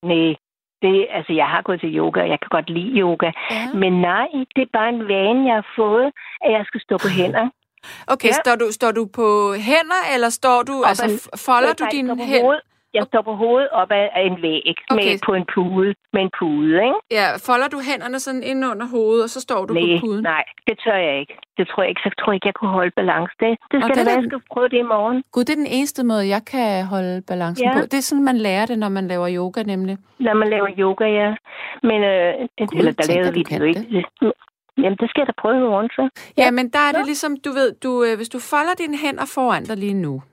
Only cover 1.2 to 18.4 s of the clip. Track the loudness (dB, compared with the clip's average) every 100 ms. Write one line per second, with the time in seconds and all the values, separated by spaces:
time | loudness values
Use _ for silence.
1.2 | -2 0 2 0 -2 -4 -2 0 0 0
2.2 | 0 -2 -2 -2 -2 -4 -2 0 2 2
3.2 | -2 -4 -8 -6 -6 0 2 4 2 2
4.2 | 0 -4 -4 -2 0 0 0 -2 -2 0
5.2 | 2 2 4 2 -2 -2 2 2 2 -2
6.2 | -18 -4 0 0 -2 -10 -4 -2 0 0
7.2 | 0 0 -2 -4 _ _ -20 -20 -4 0
8.2 | 2 2 2 2 0 0 0 0 -4 0
9.2 | 2 4 2 -2 2 2 2 -2 0 0
10.2 | 0 0 2 4 2 0 0 2 -2 -4
11.2 | -8 -12 2 4 4 0 -2 -2 -2 -4
12.2 | 0 2 4 2 -2 _ _ -2 0 0
13.2 | -2 -2 2 2 2 0 2 2 2 0
14.2 | 0 0 -2 -2 -2 -6 -2 0 2 0
15.2 | 0 -2 0 -2 0 2 0 -2 _ -2
16.2 | -2 -2 -2 0 2 2 2 0 -2 -2
17.2 | 0 -2 0 0 0 -4 -6 -6 -6 -8
18.2 | -6 -6